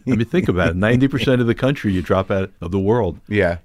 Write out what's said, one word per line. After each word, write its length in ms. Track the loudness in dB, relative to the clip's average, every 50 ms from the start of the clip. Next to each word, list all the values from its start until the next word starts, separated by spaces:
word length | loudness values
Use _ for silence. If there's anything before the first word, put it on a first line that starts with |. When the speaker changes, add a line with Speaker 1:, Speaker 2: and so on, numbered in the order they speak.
| -4
Speaker 1:
mean, 180 | -2 -2 0 0
think 240 | 0 0 0 0 0
about 200 | 0 0 0 0
it. 60 | 0
Ninety 320 | 0 0 2 2 2 2
percent 340 | 0 0 0 0 2 2 2
of 60 | 2
the 60 | 0 0
country, 400 | 0 0 -2 -2 -2 -2 -2 -2
you 80 | -2
drop 300 | 0 0 0 0 0 0
out 200 | -2 -2 -2 -4 -8 -10
of 120 | -8 -4
the 80 | -2 0
world. 400 | 0 2 2 2 0 -2 -4 -8 -8
Speaker 2:
Yeah. 300 | -4 0 2 2 2 0 -4